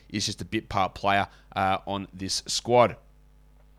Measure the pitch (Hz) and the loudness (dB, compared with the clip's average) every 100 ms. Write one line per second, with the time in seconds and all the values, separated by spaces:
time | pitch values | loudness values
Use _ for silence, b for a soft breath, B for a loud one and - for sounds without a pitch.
0 | b 104 95 101 87 110 - 104 92 - | b -6 -4 -6 -6 -6 -2 -2 -2 0
1 | 101 101 95 b b - 95 95 - 98 | 2 2 0 b b -2 0 0 -4 -8
2 | 95 92 95 - - - - 123 110 - | -8 -10 -6 -6 -6 -6 2 6 6 2
3 | - _ _ - - - - | -18 _ _ -20 -20 -20 -20